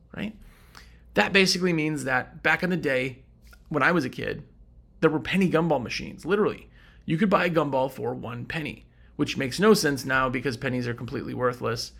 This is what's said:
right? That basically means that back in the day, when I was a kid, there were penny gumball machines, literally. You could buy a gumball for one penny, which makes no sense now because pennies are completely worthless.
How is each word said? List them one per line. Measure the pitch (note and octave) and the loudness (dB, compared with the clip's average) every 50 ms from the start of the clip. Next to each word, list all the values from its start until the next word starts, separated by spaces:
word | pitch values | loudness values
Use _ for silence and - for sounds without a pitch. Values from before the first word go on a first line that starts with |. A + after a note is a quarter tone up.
| - _ - | -20 _ -10
right? | - - G#3+ A3 - - - - - - - - - - - - - - - - | -8 -8 -8 -8 -12 -18 -20 -20 -20 -20 -20 -20 -20 -20 -20 -20 -20 -20 -2 0
That | - G#3 G3 F3+ | 0 2 4 4
basically | G3 F#3+ F#3 - F3+ F3+ F#3 E3+ | 4 4 4 2 2 0 0 2
means | D#3+ D3+ D#3 D#3 C#3+ B2+ | 0 0 -2 -2 -4 -2
that | C3 C3 B2+ A#2+ - - - - | -2 0 0 -2 -4 -8 -2 0
back | D#3 D#3 D#3+ | 0 2 2
in | F3+ F3 | 0 0
the | F#3 E3 | -2 -2
day, | C#3+ C#3+ C3 B2+ B2+ C3+ B2 - - - - - - - - - - - | 0 0 0 0 -2 -4 -6 -10 -18 -20 -20 -20 -20 -20 -20 -20 -10 -6
when | D#3 D3 C3 | 0 2 2
I | D#3 | 4
was | F3 E3+ C3 | 4 2 0
a | B2+ | -2
kid, | - - - - - - - - - - - - - - - _ _ - | -4 -6 -6 -6 -6 -8 -10 -14 -20 -20 -20 -20 -20 -20 -20 _ _ 2
there | - D#3 | 2 2
were | D3+ D3+ | 4 2
penny | - - - F#3+ G3 E3 | -2 -2 0 2 2 4
gumball | C#3 D#3 E3 E3 D3+ C3 | 4 2 2 2 0 0
machines, | A2+ - - - - E2 - - - | -2 -4 -6 -8 -8 -10 -12 -10 -4
literally. | D3+ G3 G#3 G3+ C3+ G#2+ - - - - - - - - - - | -2 0 0 0 0 -2 -4 -10 -20 -20 -20 -20 -20 -20 -12 -4
You | - D#3+ D#3+ | -4 0 0
could | G#3+ F#3+ | 2 4
buy | G3 E3 F3 | 4 2 2
a | F3+ | 2
gumball | E3 D#3+ D3+ C#3+ C3+ C3 C3 C#3 | 2 2 0 2 2 0 0 0
for | - - A#2+ A#2 B2+ | -2 -6 -6 -6 -6
one | - - A2+ A#2+ A#2+ A#2+ | -6 -8 -8 -8 -8 -8
penny, | - - E3 D3+ - - - - - _ - - - - | -8 -8 -6 -6 -8 -10 -12 -16 -20 _ -20 -20 -14 -6
which | - - - - | -4 -4 -2 -2
makes | - C3+ B2+ B2 D#3+ | -4 -4 -4 0 4
no | F#3+ A3 G#3 | 6 6 8
sense | - D#3 D3 C#3+ B2 - | 6 6 2 0 0 -2
now | C3+ C3 C3 C3 B2+ | 0 0 0 2 0
because | B2 C3 A#2+ C#3 A#2 | 0 -2 -2 -4 -4
pennies | A2 - C3 B2+ B2 A#2+ A#2+ | -4 -4 -4 -2 -2 -2 -4
are | A#2 | -6
completely | A#2+ B2+ A#2 C3+ A#2+ D2+ - B2 | -6 -8 -8 -8 -8 -8 -6 -4
worthless. | A#2 B2 B2 A#2+ A#2+ A2+ A2+ A2+ A#2 - - - | -2 -2 -2 -2 -2 -4 -4 -4 -4 -6 -10 -14